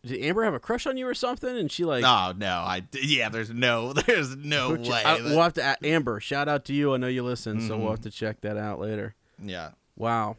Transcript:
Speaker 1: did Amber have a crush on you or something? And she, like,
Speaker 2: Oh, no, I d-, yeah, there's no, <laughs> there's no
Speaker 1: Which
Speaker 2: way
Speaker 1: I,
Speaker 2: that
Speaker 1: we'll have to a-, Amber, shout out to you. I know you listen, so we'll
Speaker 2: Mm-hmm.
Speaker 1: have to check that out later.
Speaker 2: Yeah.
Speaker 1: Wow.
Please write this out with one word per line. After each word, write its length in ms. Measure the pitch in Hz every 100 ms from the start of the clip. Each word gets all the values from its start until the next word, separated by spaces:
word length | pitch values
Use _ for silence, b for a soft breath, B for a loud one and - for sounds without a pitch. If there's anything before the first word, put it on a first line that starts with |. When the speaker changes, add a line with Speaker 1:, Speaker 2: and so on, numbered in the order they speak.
Speaker 1:
did 160 | 113 131
Amber 200 | 139 190
have 120 | 220 139
a 40 |
crush 280 | - 240 294
on 100 | 262
you 100 | 254
or 60 |
something? 420 | - 247 269 254 247
And 160 | 156
she, 140 | - 170
like, 180 | 131
Speaker 2:
Oh, 300 | 127 113 92 92
no, 280 | 98 87 90
I 140 | 92
d-, 380 | 95 135 139 135
yeah, 120 | 110
there's 220 | 113 110
no, 420 | 117 123 117 120
<laughs> 140 | 143 -
there's 280 | 214 135 135
no 360 | 147 147 127
Speaker 1:
Which 160 | 156 120
Speaker 2:
way 160 | 117 143
Speaker 1:
I, 120 | 160
Speaker 2:
that 40 | 151
Speaker 1:
we'll 160 | 151
have 120 | 170
to 80 | 160
a-, 240 | 139 135 151
Amber, 340 | 165 123 107
shout 280 | - 139 147
out 180 | 147 -
to 80 |
you. 200 | 143 147
I 40 | 131
know 100 | 127
you 160 | 127
listen, 380 | 123 120 113 110
so 140 | 110 110
we'll 40 | 110
Speaker 2:
Mm-hmm. 40 |
Speaker 1:
have 100 | 110
to 100 | 110
check 300 | - 110 107
that 160 | 101 104
out 220 | 104 98
later. 340 | 104 107 101 - _ -
Speaker 2:
Yeah. 300 | 101 90 80 - _ -
Speaker 1:
Wow. 420 | 113 117 107